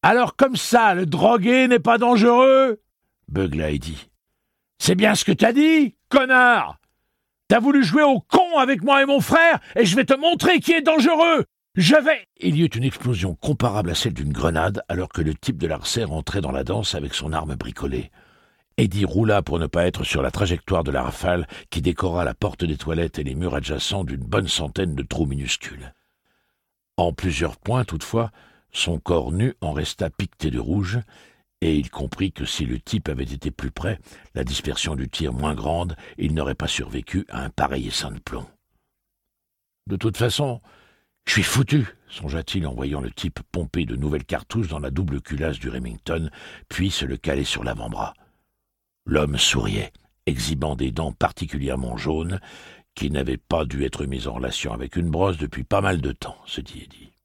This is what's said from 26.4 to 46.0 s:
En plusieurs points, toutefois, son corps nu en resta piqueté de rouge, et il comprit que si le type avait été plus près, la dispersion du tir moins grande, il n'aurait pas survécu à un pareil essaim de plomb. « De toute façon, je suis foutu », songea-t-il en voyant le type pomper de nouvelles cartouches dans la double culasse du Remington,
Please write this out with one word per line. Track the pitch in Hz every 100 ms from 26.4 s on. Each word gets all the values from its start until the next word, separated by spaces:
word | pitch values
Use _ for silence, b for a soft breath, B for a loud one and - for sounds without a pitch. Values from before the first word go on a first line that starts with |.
| _ _ _ _ _ -
En | 87
plusieurs | - 92 69 82 -
points, | - 123
toutefois, | 120 80 - 113 117 b b b b
son | - - 82
corps | - 85 62
nu | 85 120 -
en | 85
resta | 73 78 - 80
piqueté | - 95 _ 78
de | 60
rouge, | 57 101 92 113 107 b b b b _
et | 85 78
il | 67
comprit | - 69 - 95
que | - 71
si | - 67
le | 60
type | - 110 -
avait | 67
été | 67 69 -
plus | - 65
près, | - 80 101 B B B 65
la |
dispersion | 64 67 - 67 - 71
du | 65
tir | - 78
moins | 60 76 76
grande, | 64 82 87 80 B B
il | 76 78
n'aurait | 67
pas | - 76
survécu | - - 67 64 92 -
à | 57
un | 67
pareil | - 71 67 60
essaim | - -
de | -
plomb. « | - - - _ _ _ _ _ _ _ _ _ _ _ _ _ -
De | 95
toute | 113 101
façon, | 123 - 143 117 b b b b b b -
je |
suis | -
foutu », | 92 123 135 147 107 - _
songea-t-il | - 73 76 - 98 78
en | 62
voyant | 67 71
le | 64
type | - 87 - -
pomper | - 82 87 76
de | 58
nouvelles | 73 76 -
cartouches | 85 - 113 95
dans | 76
la | 69
double | 67 92 69
culasse | - 71 80 71
du | 67
Remington, | 64 62 57